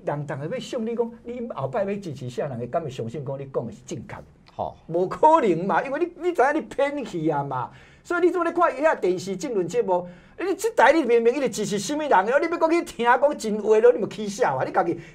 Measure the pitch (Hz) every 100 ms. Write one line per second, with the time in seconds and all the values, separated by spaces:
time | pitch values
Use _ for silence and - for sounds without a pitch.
0 | 170 147 143 143 151 254 - 262 220 233
1 | 233 - - 247 233 - 131 214 196 202
2 | 185 127 123 135 151 117 120 165 156 -
3 | 113 156 139 139 139 156 113 104 - 151
4 | 65 - - _ _ - 85 - - 165
5 | 180 - 311 320 233 160 190 170 262 285
6 | 349 - 349 339 262 302 - - 285 285
7 | 226 175 156 143 143 127 113 - - -
8 | - 349 349 349 339 339 330 262 311 285
9 | 185 180 180 185 294 214 170 240 196 180
10 | 175 - - - 359 359 453 453 240 320
11 | 247 233 226 277 254 196 180 196 202 294
12 | 302 196 202 277 330 339 320 339 - -
13 | 233 254 285 262 220 214 208 214 233 247
14 | 196 - 208 202 196 131 - - 175 -
15 | -